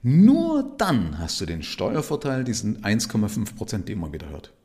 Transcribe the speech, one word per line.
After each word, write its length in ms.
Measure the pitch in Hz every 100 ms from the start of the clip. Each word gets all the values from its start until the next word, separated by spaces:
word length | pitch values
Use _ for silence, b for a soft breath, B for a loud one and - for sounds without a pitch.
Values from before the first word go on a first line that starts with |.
Nur 760 | 123 151 214 311 330 302 262 -
dann 420 | 196 127 82 73
hast 220 | 85 -
du 40 | 85
den 160 | 82
Steuervorteil, 840 | 78 - 92 156 147 147 143 131 127
diesen 400 | 107 107 107 101
eins 240 | 110 113
Komma 180 | 110 104
fünf 260 | - 104
Prozent, 360 | - 110 107 90
den 100 | 107
man 140 | 78
wieder 160 | 76 73
hört. 240 | 73 - _